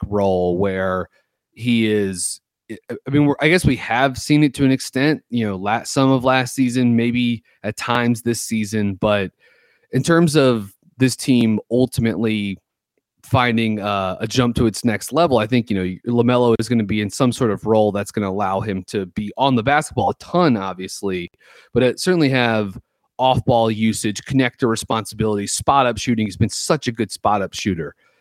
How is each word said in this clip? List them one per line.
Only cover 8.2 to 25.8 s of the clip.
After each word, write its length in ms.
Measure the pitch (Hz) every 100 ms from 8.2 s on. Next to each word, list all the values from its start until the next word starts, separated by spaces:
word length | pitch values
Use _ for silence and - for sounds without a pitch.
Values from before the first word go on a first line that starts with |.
this 180 | 120 117
season. 540 | - 110 104 107 101
But 360 | 92 107 104 92 _ _ _ _ _ _
in 100 | 127
terms 320 | 131 165 170
of 400 | 151 131 117 101 _ _ -
this 180 | 127
team 460 | - - 123 113 107 -
ultimately 880 | 123 127 - 113 90 113 107 101 95 _ _ _ _ _ _
finding, 560 | - 135 123 113 110 107
uh, 380 | 101 101 95 92
a 80 | 110
jump 300 | 117 120 117
to 100 | 117
its 180 | 98
next 280 | 117 104 -
level, 260 | 131 170 123
I 80 | 107
think, 240 | 123 110
you 60 | 101
know, 360 | 92 92 120
LaMelo 440 | 120 117 123 123 113
is 100 | -
gonna 140 | 120
be 180 | 101 107
in 80 | 104
some 220 | - 127
sort 220 | 113 120
of 140 | 98 107
role 260 | 110 107
that's 180 | 101 101
gonna 200 | - 101
allow 280 | 95 98 98
him 200 | 104 95 92
to 180 | 110 92
be 240 | - 104 -
on 180 | 135
the 80 | 127
basketball 480 | 113 147 - - 110
a 40 |
ton, 420 | - - 175 175 113
obviously, 720 | 95 90 95 - 101 92 87 _ _ - _
but 120 | -
it 160 | 123 -
certainly 300 | - 180 143
have 460 | 131 120 110 104 95 _ _ _ -
off-ball 520 | 131 123 110 120 113
usage, 520 | 107 110 107 110 101
connector 440 | - 135 123 - 120
responsibility, 800 | 113 - 117 107 107 110 104 101
spot-up 500 | - - 139